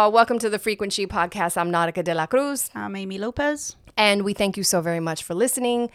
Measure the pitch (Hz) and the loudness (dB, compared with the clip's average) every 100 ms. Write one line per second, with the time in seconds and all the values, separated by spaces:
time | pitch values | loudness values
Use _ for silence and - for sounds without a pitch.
0 | 214 220 233 240 220 202 - 202 202 190 | 8 6 6 2 0 -2 -2 -4 -4 -4
1 | 196 202 175 208 175 175 170 175 170 175 | -2 -2 -2 0 -2 0 0 2 0 0
2 | 175 165 160 254 285 269 - - 208 196 | -2 -2 0 0 0 -4 -6 -8 -10 -8
3 | 190 190 214 247 294 294 - - - - | -8 -6 -6 -2 -2 -2 -8 -14 -6 2
4 | 214 202 202 202 202 190 185 185 165 170 | 4 4 2 0 0 0 0 0 0 -2
5 | 165 160 - 175 247 254 247 240 240 | -4 -6 -6 0 0 0 0 0 -2